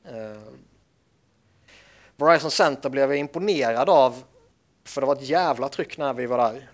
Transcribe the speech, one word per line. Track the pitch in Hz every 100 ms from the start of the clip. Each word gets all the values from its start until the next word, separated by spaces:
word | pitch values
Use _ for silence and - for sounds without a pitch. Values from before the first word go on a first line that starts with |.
| -
Eh, | 117 107 107 107 131 _ _ _ _ _ _ _ _ _ _ _ - _ _ _ -
Verizon | 147 165 156
Center | - 175 135 139
blev | 131 139
jag | 143
imponerad | 143 170 196 170 120 113 147
av, | 170 127 123 - _ _ _ _ _
för | - -
det | 135
var | 139
ett | 135
jävla | 160 180 123 135
tryck | - 165 -
när | 143
vi | 123 123
var | 123
där. | 120 117 131